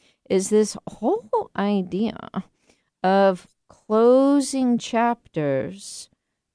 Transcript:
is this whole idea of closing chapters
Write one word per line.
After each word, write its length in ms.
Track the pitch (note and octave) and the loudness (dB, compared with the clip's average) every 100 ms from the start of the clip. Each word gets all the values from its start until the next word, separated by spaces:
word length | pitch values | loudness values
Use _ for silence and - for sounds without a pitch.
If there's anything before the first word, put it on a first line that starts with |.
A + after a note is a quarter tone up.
| _ _ - | _ _ -2
is 200 | F#3+ G3 | -2 2
this 280 | G#3+ G#3+ - - | 2 0 -4 -14
whole 600 | - A3 G#4+ B4 A#4+ - - | -8 -4 -4 -2 -6 -6 -6
idea 580 | G3+ G#3 F#3 F3+ A3+ - - - - _ _ _ _ _ | -2 -2 -4 -4 -6 -8 -12 -12 -12 _ _ _ _ _
of 440 | F#3 F#3+ G3 F#3 - _ _ | 0 4 2 0 -6 _ _
closing 1080 | _ - G#3+ A#3 B3+ C#4 C#4+ C4 C4+ B3+ A#3+ | _ -2 2 6 6 6 2 0 -2 0 -2
chapters 1300 | - A#3 A#3+ A#3+ _ - D3 C3+ C#3 G3 - - - _ _ _ _ | -2 -2 -2 -4 _ -6 -2 -2 -4 -10 -18 -18 -20 _ _ _ _